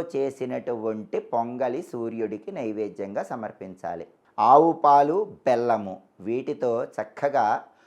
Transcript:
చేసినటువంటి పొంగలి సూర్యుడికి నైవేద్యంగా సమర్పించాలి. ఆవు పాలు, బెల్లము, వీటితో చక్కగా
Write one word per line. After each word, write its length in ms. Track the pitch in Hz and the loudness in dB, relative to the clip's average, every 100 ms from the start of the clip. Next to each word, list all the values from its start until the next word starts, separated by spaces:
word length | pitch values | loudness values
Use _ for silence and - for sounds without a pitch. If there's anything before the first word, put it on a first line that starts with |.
| 170 135 | 0 -2
చేసినటువంటి 1000 | 135 135 127 123 127 117 110 110 - 202 | -4 -4 -6 -6 -6 -4 -4 -6 -6 -8
పొంగలి 640 | - 120 117 123 127 135 - | -4 -2 -2 -4 -4 -4 -8
సూర్యుడికి 600 | 120 117 113 107 107 - | -8 -6 -4 -6 -6 -10
నైవేద్యంగా 720 | 127 110 107 101 92 98 120 - | -8 -6 -4 -6 -6 -8 -6 -6
సమర్పించాలి. 760 | 123 104 - 92 92 87 85 - _ _ - | -8 -10 -12 -16 -12 -10 -10 -12 _ _ 2
ఆవు 340 | 113 147 165 | 8 8 8
పాలు, 460 | 160 147 143 143 190 214 - 135 | 4 6 6 6 0 -4 -4 0
బెల్లము, 500 | 120 120 110 95 90 _ - | 2 2 0 -4 -12 _ -12
వీటితో 520 | 95 123 135 147 123 117 143 - | -6 -4 -6 -4 -2 -2 -4 -8
చక్కగా 500 | 107 - 143 135 107 - - _ | -10 -4 -2 0 0 0 -6 _